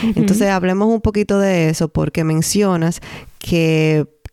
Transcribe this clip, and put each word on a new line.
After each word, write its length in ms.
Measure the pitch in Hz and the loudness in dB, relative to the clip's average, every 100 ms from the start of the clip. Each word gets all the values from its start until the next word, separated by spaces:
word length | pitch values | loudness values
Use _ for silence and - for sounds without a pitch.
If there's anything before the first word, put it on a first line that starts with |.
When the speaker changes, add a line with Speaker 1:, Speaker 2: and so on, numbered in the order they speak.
Speaker 1:
Ujú. 100 | 226 202 | -2 0
Speaker 2:
Entonces, 320 | 208 208 196 | 2 2 2
hablemos 400 | 190 185 190 214 | 2 0 0 0
un 120 | 226 | 2
poquito 380 | 220 214 202 196 | 0 -2 0 2
de 280 | 196 180 160 | 2 2 0
eso, 180 | 160 160 | 0 -2
porque 340 | - 151 - | -2 -4 -2
mencionas 800 | 160 156 160 202 202 175 165 - - - - - | -2 0 0 0 0 0 -2 -4 -12 -18 -20 -16
que, 680 | - 170 160 156 156 156 143 _ - | -4 0 2 2 2 0 -2 _ -20